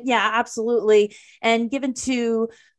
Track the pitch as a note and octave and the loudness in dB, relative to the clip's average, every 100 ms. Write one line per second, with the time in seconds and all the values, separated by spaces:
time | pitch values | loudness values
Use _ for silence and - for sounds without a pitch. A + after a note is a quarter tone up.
0 | B3 A3+ G#3 A3+ A#3+ - A3+ A#3 G#3 G#3+ | 0 0 0 -2 -4 -4 -2 0 4 4
1 | G#3 - - - A3+ A#3 A#3 C4+ C4 B3 | 4 -4 -20 -4 0 0 0 -4 -4 -6
2 | B3+ B3 A#3 A3+ A3+ - _ | -4 -2 0 -2 -2 -6 _